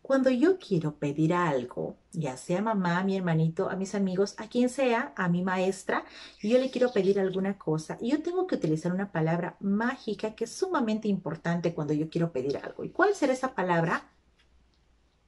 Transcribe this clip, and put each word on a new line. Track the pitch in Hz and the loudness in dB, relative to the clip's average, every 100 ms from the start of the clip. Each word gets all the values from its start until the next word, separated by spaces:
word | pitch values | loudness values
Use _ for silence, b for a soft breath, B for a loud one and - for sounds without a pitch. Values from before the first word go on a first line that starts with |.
Cuando | - 269 262 | 0 2 4
yo | 254 311 381 | 4 4 4
quiero | - 175 151 - | 0 0 0 -2
pedir | 147 147 160 | -2 2 2
algo, | 175 170 139 120 - 156 - _ | 4 2 0 -2 -6 -8 -8 _
ya | 180 143 131 | -6 -6 -6
sea | - 180 | -4 -2
mamá, | 220 208 180 170 | 0 0 0 0
a | |
mi | 196 190 | 0 0
hermanito, | 175 160 160 165 190 | 2 2 2 0 -2
a | 180 | -2
mis | 190 202 | -4 -2
amigos, | 196 180 202 - | 0 0 -2 -2
a | 214 | -4
quien | 240 247 | 0 0
sea, | 247 254 233 294 - | 2 0 0 -2 -2
a | 185 | 0
mi | 175 | 2
maestra, | 185 185 185 190 - 240 - B B B | 2 0 0 0 -2 -4 -4 B B B
y | 208 | 2
yo | 247 | 4
le | 262 | 4
quiero | 254 247 | 2 2
pedir | 220 185 196 | 2 2 4
alguna | 190 185 190 196 | 2 0 -2 -4
cosa, | - 156 - 160 | -2 -2 -4 -6
y | 233 | -2
yo | 302 | -2
tengo | 320 359 370 | 0 -2 0
que | - | 0
utilizar | 165 156 175 | 0 0 0
una | 180 196 | -2 -2
palabra | 165 160 170 175 - | 0 0 0 -2 -4
mágica | 196 202 233 262 - 202 220 220 | -2 0 0 -4 -6 -6 -6 -6
que | |
es | 226 | -8
sumamente | - 381 339 226 214 214 | -4 -2 0 0 0 0
importante | 196 - 160 170 170 170 | -2 -2 -6 -2 0 0
cuando | 165 151 151 | -2 0 0
yo | 160 | 0
quiero | 170 165 | -2 -2
pedir | - 131 131 | -2 -2 -4
algo. | - - | -6 -10
¿Y | - | -6
cuál | - 381 403 | 2 2 4
será | 277 | 2
esa | 262 262 233 | 0 -2 -2
palabra? | 180 170 165 247 - _ _ _ _ _ _ _ _ _ _ _ | 0 2 2 -2 -6 _ _ _ _ _ _ _ _ _ _ _